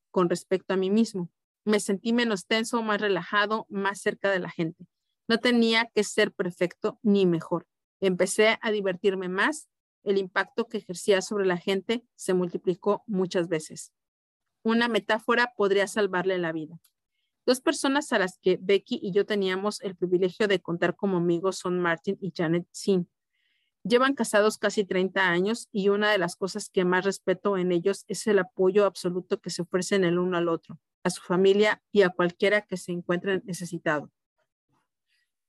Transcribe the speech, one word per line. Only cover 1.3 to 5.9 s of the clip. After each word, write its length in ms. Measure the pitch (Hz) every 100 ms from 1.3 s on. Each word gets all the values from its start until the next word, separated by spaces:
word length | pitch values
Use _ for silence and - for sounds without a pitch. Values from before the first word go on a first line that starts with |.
| _ _ _
Me 160 | 208 214
sentí 320 | - 190 233
menos 340 | 240 233 196 -
tenso, 340 | 226 226 240
más 200 | 220 202
relajado, 680 | 208 180 175 208 208 220 -
más 320 | 202 196 202
cerca 300 | 214 - 196
de 80 | 190
la 120 | 170
gente. 360 | - 165 - 180 _ _ _ -
No 120 | 226
tenía 520 | 247 240 226 226 233